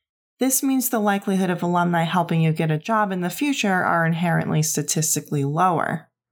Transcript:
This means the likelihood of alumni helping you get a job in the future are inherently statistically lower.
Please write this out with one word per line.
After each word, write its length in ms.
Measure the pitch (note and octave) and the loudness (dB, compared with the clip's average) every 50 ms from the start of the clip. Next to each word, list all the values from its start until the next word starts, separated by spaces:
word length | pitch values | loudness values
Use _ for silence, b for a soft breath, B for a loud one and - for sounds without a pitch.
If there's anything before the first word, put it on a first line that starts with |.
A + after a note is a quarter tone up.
| _ _ _ _ _ _ _ - | _ _ _ _ _ _ _ -2
This 240 | B3 C4 B3+ - D4 | 0 0 0 0 0
means 240 | C4+ C4+ C4 A#3+ | 0 0 0 0
the 140 | - - A3+ | 0 -2 0
likelihood 480 | G#3 G#3 G3 G3+ G3 G#3 F#3+ F#3 G3 F3+ | 2 2 0 0 0 -2 0 0 0 0
of 120 | F3+ E3+ | 0 -2
alumni 420 | F3 F3 F3 F3 F3 F3 F3 E3 E3 | 0 0 2 2 2 2 2 0 0
helping 360 | D#3+ E3+ F#3 E3+ - E3 E3 | 0 0 0 0 2 2 2
you 140 | D#3+ D#3+ D#3 | 2 2 2
get 180 | - E3 D#3 | 0 0 0
a 60 | D#3 | 0
job 340 | D3+ - - A3+ G#3+ G#3+ G3 | -2 -2 0 0 0 0 0
in 80 | F#3+ F3+ | -2 -4
the 100 | F3 F3+ | -4 -4
future 540 | F#3 - D4 D4 C#4 - - G3+ F#3 F#3 - | -4 -2 -2 -2 -2 0 0 0 0 2 2
are 220 | - F3 E3+ E3 | 2 2 2 2
inherently 580 | D#3+ E3 D#3+ F3 E3+ E3 D#3+ - - D#3+ D#3 D3+ | 2 0 0 0 0 0 0 0 0 0 0 0
statistically 800 | - - D3+ D3 - - E3 D#3 - - D3+ D#3 - D3+ D3 C#3 | 0 -2 -4 -4 -2 -2 -2 -2 -2 -2 -4 -4 -4 -4 -2 -2
lower. 640 | C#3 D3 E3 F3+ F#3 E3+ D3 - - - E3 - _ _ _ _ _ | -2 0 0 2 2 2 0 -2 -2 -4 -6 -8 _ _ _ _ _